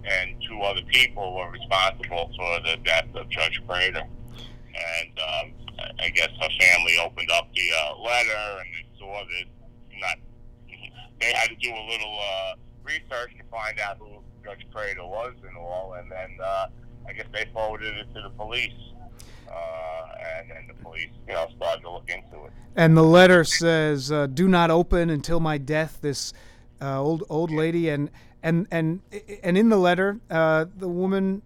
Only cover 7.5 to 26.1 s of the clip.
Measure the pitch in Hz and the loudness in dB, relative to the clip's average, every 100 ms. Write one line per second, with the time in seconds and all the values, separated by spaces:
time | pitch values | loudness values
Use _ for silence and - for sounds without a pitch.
7.5 | - 85 80 76 71 113 120 113 107 104 | -4 0 0 -2 -6 -2 0 0 -2 -6
8.5 | 98 87 82 80 - 98 101 92 90 92 | -10 -12 -16 -16 -18 -12 -12 -10 -10 -12
9.5 | - - - - 98 92 82 - - - | -16 -20 -20 -20 -8 -6 -6 -10 -18 -20
10.5 | - - - - - - - 117 120 113 | -20 -20 -18 -18 -18 -20 -4 0 2 0
11.5 | 113 120 113 110 113 107 104 101 95 95 | -2 -6 -6 -8 -8 -6 -8 -6 -4 -6
12.5 | - - - 147 156 - 127 120 113 - | -8 -18 -20 -10 -10 -8 -10 -10 -14 -14
13.5 | 113 107 107 101 98 107 104 - - 104 | -8 -8 -6 -8 -8 -16 -20 -20 -18 -16
14.5 | 101 107 110 104 92 87 104 123 123 95 | -16 -14 -10 -8 -8 -8 -8 -8 -12 -18
15.5 | 85 87 90 95 90 87 92 95 92 95 | -16 -10 -10 -10 -14 -14 -12 -12 -8 -6
16.5 | 95 92 - - - - 98 110 107 110 | -4 -6 -10 -18 -18 -16 -14 -10 -8 -8
17.5 | 110 107 107 107 104 107 107 104 - 107 | -4 -4 -4 -8 -10 -12 -14 -14 -12 -6
18.5 | 123 113 - - - - - - - - | -4 -4 -8 -18 -18 -18 -18 -18 -18 -14
19.5 | 85 82 82 80 82 80 78 82 80 82 | -10 -10 -8 -8 -8 -10 -12 -10 -10 -12
20.5 | 78 76 - 85 82 80 - - 90 82 | -16 -18 -18 -14 -10 -12 -12 -6 -4 -4
21.5 | 80 85 82 85 87 - 92 - 78 73 | -2 -2 -2 -6 -12 -10 -10 -10 -18 -16
22.5 | - - - 165 160 160 175 185 180 156 | -18 -8 4 8 10 12 12 12 10 6
23.5 | - 165 160 156 143 135 151 139 131 190 | 2 4 4 2 0 0 0 0 2 4
24.5 | 180 170 165 175 180 170 151 147 170 160 | 6 6 6 4 4 4 0 2 2 2
25.5 | 151 131 151 160 - 147 | 0 0 0 0 -4 -4